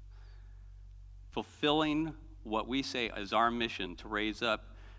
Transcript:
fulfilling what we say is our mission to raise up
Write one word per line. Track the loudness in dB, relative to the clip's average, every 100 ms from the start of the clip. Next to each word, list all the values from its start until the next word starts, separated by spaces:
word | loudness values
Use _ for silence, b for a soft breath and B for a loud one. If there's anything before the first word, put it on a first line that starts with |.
| -16 b b b b b b b b -16 -16 -16 -8
fulfilling | -6 -6 2 4 6 6 4 2 -4 -12 -14
what | 0 0 2
we | 0
say | 0 0 0 -2
is | 2
our | 6 6
mission | 6 0 0 -4 -6
to | -2
raise | 0 0 2
up | 2 2 -2 B B